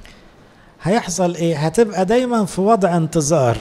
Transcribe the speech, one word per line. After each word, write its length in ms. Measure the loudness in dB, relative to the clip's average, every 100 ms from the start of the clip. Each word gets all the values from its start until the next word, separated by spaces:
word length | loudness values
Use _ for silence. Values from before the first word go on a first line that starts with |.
| -20 -20 -20 -20 -20 -20 -20 -8
هيحصل 520 | -2 -2 -2 -4 -2
إيه؟ 220 | -2 -2 -2
هتبقى 500 | 0 2 0 0 0
دايمًا 380 | 0 0 -2
في 160 | -2 0
وضع 360 | 0 2 2 0
انتظار، 600 | 0 0 0 2 2 0